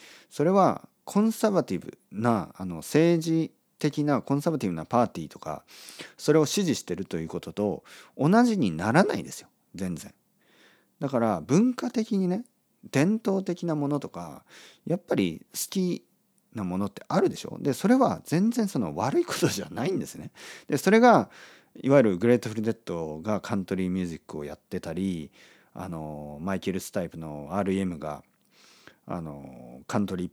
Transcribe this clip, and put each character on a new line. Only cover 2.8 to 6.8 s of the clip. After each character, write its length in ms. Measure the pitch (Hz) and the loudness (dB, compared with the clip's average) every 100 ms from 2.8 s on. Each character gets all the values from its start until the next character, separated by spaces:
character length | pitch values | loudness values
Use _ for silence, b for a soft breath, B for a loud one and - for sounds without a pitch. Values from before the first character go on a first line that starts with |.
| - 147 165 170 | 0 4 6 4
治 300 | 160 165 160 _ _ - | 2 -2 -2 _ _ -4
的 240 | 151 147 | -2 0
な 180 | 147 135 | 0 0
コ 140 | - | 0
ン 80 | 143 | 0
サ 80 | 156 | 0
バ 80 | 156 | -2
テ 80 | 101 | -2
ィ 40 | |
ブ 40 | |
な 100 | 82 | -4
パ 200 | 80 120 | 0 2
ー 20 | 117 | 2
テ 140 | - | -2
ィ 40 | 73 | -10
ー 20 | |
と 100 | - | -10
か、 260 | - 71 - B B B B - | -10 -10 -12 B B B B -4
そ 160 | - | 2
れ 80 | 156 | 4
を 60 | 147 | 4
支 180 | - | 2
持 100 | 185 | 0
し 80 | 113 | 0